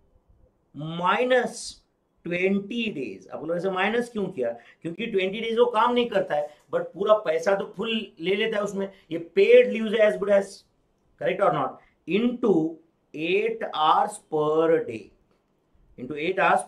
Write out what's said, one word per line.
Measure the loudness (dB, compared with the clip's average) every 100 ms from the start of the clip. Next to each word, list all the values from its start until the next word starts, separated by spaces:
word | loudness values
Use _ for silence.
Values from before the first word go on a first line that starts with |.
| _ _ _ _ _ _ _
minus | -14 -10 -2 0 0 2 2 2 -8 -14 -16 _ _ _ _ -8
twenty | -2 0 0 -2 -6 -6
days। | -6 -10 -12 -14
आप | -12
बोलो | -6 -4
ऐसे | -2
माइनस | -2 0 -2 -4
क्यों | -6 -6
किया? | -4 -6 -6 -16 _
क्योंकि | -12 -8 -4
ट्वेंटी | -2 -2 -4
डेज | -4 2
वो | 2
काम | 4 2
नहीं | 2 0
करता | -2 0
है, | -2 -4 -12 _
but | -6 -6
पूरा | -4 2 4
पैसा | 4 0 0 0
तो | -2 -6
फुल | -4 -4 -6 -8
ले | -4 -2
लेता | -2 -2
है |
उसमें। | -4 -4 -8 -10 _
ये | -10 -2 2
पेड | 8 8 8
लीव्स | 0 -2 2
है | 2
as | 2
good | 2 2
as, | 2 -10 _ _ _ _ _ _
correct | -4 0 0
or |
not? | 0 -4 -8 _ _ -2
Into | 0 0 0 2 2 0 -6 _ _ _
eight | -10 -2 -2 -2 -6 -8
hours | 0 2 2 0 -6 _
per | -2 0 2 4 2
day, | 0 -10 -14 _ _ _ _ _ _ _ _ -16
into | -12 -6
eight | -4 0
hours | 2 2